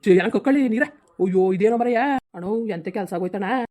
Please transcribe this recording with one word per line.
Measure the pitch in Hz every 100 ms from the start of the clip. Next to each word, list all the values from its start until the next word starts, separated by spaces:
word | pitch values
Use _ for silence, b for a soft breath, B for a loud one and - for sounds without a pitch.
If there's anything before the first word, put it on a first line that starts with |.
ಚೆ-, | 208 185
ಹೆಂಗ್ | 202
ಕಕ್ಕಳಿ | 202 269 277 262
ನೀರ? | 220 285 -
ಅಯ್ಯೋ, | _ - 185 185 190
ಇದೇನೋ | 185 214 233
ಮರೆಯ. | 240 233 277 269 _
ಅಣ್ಣ, | 175 180 226 226
ಎಂತ | 170 165
ಕೆಲ್ಸ | 196 185
ಆಗೋಯ್ತಣ್ಣ? | 175 185 196 190 254 233